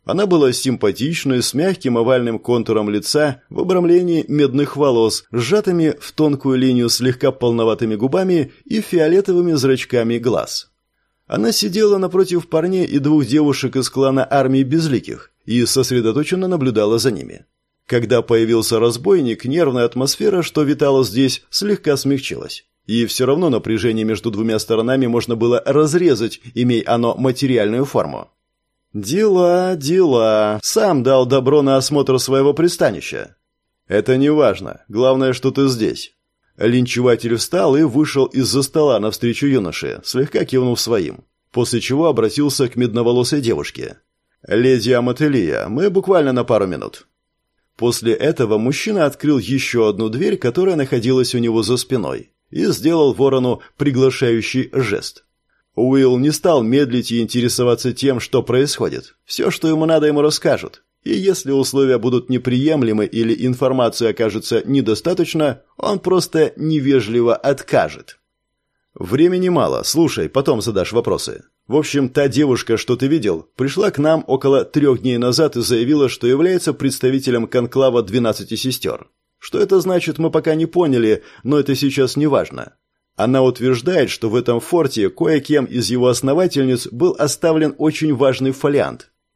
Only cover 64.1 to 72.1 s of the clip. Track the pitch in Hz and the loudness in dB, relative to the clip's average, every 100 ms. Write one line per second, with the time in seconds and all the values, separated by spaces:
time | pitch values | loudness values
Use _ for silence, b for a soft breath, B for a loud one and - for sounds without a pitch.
64.1 | 104 110 104 - 113 110 139 127 107 165 | 0 -2 -2 -4 -4 0 0 0 -2 -2
65.1 | 180 160 160 147 110 _ - - 202 180 | -2 -2 0 -2 -2 _ -8 -4 -4 0
66.1 | 185 - 160 143 - 156 156 135 135 104 | 0 0 0 0 -2 -2 0 2 2 2
67.1 | 120 117 113 139 143 - 127 80 - - | 0 2 0 0 -4 0 0 0 -4 -20
68.1 | - _ _ _ _ _ _ _ - 87 | -20 _ _ _ _ _ _ _ -14 -4
69.1 | 135 175 180 185 165 87 64 - 160 151 | 2 2 2 0 2 0 -2 -2 0 0
70.1 | - 78 135 139 117 113 95 87 117 107 | 0 -4 -2 0 -2 -2 -2 -2 -2 -2
71.1 | 82 - 55 _ _ - 143 147 143 127 | -2 -6 -12 _ _ -4 -2 0 -2 -2